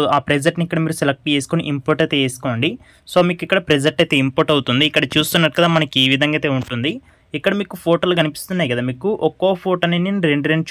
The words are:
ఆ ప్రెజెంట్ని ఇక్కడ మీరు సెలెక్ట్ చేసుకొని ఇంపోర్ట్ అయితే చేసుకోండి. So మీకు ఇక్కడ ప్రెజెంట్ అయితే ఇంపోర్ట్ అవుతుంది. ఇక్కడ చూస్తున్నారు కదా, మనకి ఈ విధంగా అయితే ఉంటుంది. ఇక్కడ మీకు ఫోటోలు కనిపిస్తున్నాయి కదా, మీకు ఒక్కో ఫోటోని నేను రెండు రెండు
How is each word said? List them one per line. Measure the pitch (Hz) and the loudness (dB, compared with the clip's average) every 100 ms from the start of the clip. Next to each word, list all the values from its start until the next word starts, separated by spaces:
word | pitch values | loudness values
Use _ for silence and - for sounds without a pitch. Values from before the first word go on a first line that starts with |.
| 147 143 | 2 2
ఆ | - | 2
ప్రెజెంట్ని | 147 160 170 170 | 0 0 0 -2
ఇక్కడ | 165 | -2
మీరు | 160 160 | -2 0
సెలెక్ట్ | 143 139 156 | -2 0 -2
చేసుకొని | 143 135 165 147 | -2 0 -2 -2
ఇంపోర్ట్ | 143 151 151 | -4 -2 0
అయితే | 156 143 | 0 0
చేసుకోండి. | 135 131 131 117 156 240 - _ - | -2 -2 -6 -2 -2 -4 -12 _ -2
So | 185 175 | 2 2
మీకు | 175 170 | 0 -2
ఇక్కడ | 190 180 | -2 2
ప్రెజెంట్ | 170 147 151 | 2 2 2
అయితే | 160 143 | 2 2
ఇంపోర్ట్ | 135 147 147 | 2 2 2
అవుతుంది. | 143 127 123 151 | 0 0 0 2
ఇక్కడ | 151 139 | 0 0
చూస్తున్నారు | 156 151 175 156 180 | 0 0 2 2 2
కదా, | 170 | 2
మనకి | 165 147 135 | 2 0 2
ఈ | 131 | 2
విధంగా | 135 147 151 | 2 0 0
అయితే | 151 131 | 0 -2
ఉంటుంది. | 120 120 139 254 - _ _ 151 | -2 -4 -4 -6 -12 _ _ -4
ఇక్కడ | 196 202 | -2 -2
మీకు | 190 175 | -4 -6
ఫోటోలు | 165 170 180 180 | 0 0 2 0
కనిపిస్తున్నాయి | 156 143 - 185 143 | -2 -4 -6 -4 -2
కదా, | 120 127 | -2 -4
మీకు | 127 196 220 160 | -4 -4 -2 -2
ఒక్కో | - 185 185 | 0 -2 0
ఫోటోని | 190 175 170 175 185 | -2 -2 0 0 -2
నేను | 202 165 | 0 0
రెండు | 143 143 | 0 0
రెండు | 160 160 | 0 0